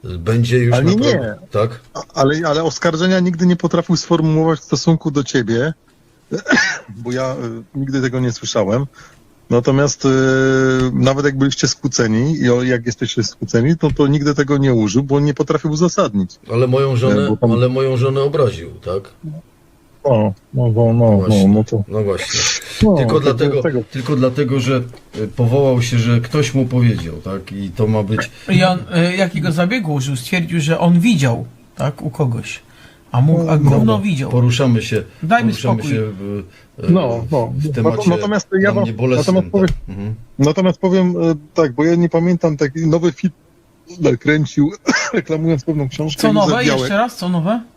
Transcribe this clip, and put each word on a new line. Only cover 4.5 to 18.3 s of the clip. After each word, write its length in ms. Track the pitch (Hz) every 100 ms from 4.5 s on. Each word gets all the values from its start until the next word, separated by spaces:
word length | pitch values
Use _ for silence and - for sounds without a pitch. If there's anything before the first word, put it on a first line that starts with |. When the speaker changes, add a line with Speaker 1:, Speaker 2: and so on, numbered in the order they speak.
| 160
Speaker 2:
w 40 |
stosunku 460 | - 143 - 160 160
do 140 | 143
ciebie, 480 | 135 139 110 117 143 156 _ _ _ _ _
<clears throat> 40 | 170 - 262 - - - 104
bo 100 | 120
ja, 200 | 127 131
y, 460 | 135 120 113 113 139
nigdy 220 | 139 135
tego 180 | 127 127
nie 120 | 127
słyszałem. 540 | 110 - 120 98 117 139 - - - _ _ _
Natomiast, 540 | 120 123 135 143 -
y, 40 | 135 131 131 131 131 131 131 131 127
nawet 320 | 127 127 135
jak 140 | 143 135
byliście 300 | 139 - 131
skłóceni 680 | - 139 - 117 110 139 160
i 100 | 127
o-, 120 | 120
jak 240 | 127 123 117
jesteście 360 | 117 113 -
skłóceni, 520 | 107 - 101 117 127 165
to, 140 | 156 -
to 100 | 143
nigdy 280 | 147 143
tego 240 | 143 139 143
nie 160 | 135
użył, 280 | 120 107 104
bo 180 | 139 143
nie 140 | 147
potrafił 360 | 143 113 156 160
uzasadnić. 680 | 151 175 - 160 101 92 - -
Speaker 1:
Ale 140 | 117 127
moją 300 | 131 139 123
żonę, 260 | 107 104
Speaker 2:
Nie, 60 | 101
bo 80 | 107
tam 160 | 120
Speaker 1:
ale 160 | 117 123
moją 280 | 131 135 127
żonę 240 | 135 135
obraził, 500 | 143